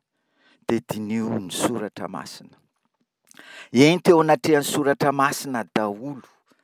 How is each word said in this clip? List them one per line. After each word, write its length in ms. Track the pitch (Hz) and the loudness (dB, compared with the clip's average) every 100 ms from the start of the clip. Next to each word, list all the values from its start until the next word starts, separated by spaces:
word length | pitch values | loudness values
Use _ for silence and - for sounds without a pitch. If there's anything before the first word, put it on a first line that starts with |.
| _ _ _ _ _ _ - | _ _ _ _ _ _ -4
dia 160 | 113 - | -4 -4
dinio 500 | 107 104 113 113 113 | -10 -6 -6 -4 -6
ny 100 | 92 | -8
soratra 580 | - - 113 104 - 95 | -6 -4 -4 -8 -10 -12
masina. 480 | 82 - - - _ _ _ _ _ _ _ _ - - - - | -12 -14 -18 -20 _ _ _ _ _ _ _ _ -20 -20 -20 -2
Eny 280 | 123 151 175 | 4 6 6
teo 160 | 185 160 | 6 6
anatrehan'ny 480 | 156 151 - 147 139 | 6 2 4 2 0
soratra 440 | 151 139 139 147 | -2 -2 0 0
masina 520 | 139 139 - 139 123 | 0 -2 -2 -8 -8
daholo, 640 | 104 113 104 104 139 131 - _ _ _ | -6 -4 -4 -4 -10 -14 -20 _ _ _